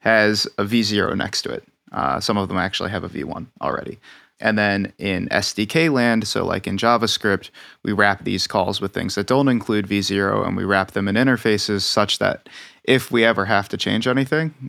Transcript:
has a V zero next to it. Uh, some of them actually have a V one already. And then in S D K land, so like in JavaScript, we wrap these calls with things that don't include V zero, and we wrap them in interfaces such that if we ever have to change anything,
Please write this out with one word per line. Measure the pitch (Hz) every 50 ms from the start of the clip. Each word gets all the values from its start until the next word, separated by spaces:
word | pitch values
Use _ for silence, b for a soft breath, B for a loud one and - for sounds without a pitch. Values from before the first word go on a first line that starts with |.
has | _ 113 113 110 107 107 107 104 - - - -
a | 104
V | 101 113 117 110
zero | 98 104 104 95 - -
next | 98 - 101 - - -
to | -
it. | - - - _ _ _ _ _ -
Uh, | - - 67 67 -
some | - - 107
of | 104 95 95
them | 98 92
actually | 90 98 - - - 92
have | 101 92 87
a | 87
V | - - 71
one | 78 78 - - 123 _ _
already. | - 69 - - - - - - B B B B B B B B
And | - 110 107 107
then | 104 101 98 98 98 - - -
in | - 101 95 92 - - -
S | 101 101 - -
D | - 110
K | 107 - 160 165 165
land, | 143 127 120 120 117 113 110
so | 104 - 101 90
like | 87 87 95 -
in | 98 98
JavaScript, | 98 117 117 120 117 113 113 - - - 107 98 92 - - B B B B B B _
we | - 104
wrap | 98 104 101 98 95 -
these | 101 98 95 - -
calls | - 104 90 98 98 -
with | 98 98 -
things | 95 87 92 -
that | 101 101 -
don't | 127 139 143 135
include | 127 117 - - 110 104 101
V | 95 101 101 95
zero, | - 98 98 101 98 101 107 101
and | 87 92
we | 92 95
wrap | 95 98 95 95 - -
them | - 98
in | 98 98
interfaces | 110 127 135 127 113 - 113 107 101 - - 104 98 90
such | - - 110 104 101 - -
that | 104 98 - - - B B B B B B B B
if | - 127 131 - - -
we | 117 113
ever | 113 113 98 98
have | 101 110 98 98 -
to | -
change | 98 - 101 101 110 113 131
anything, | 127 135 135 131 156 156 160 156 151 - 131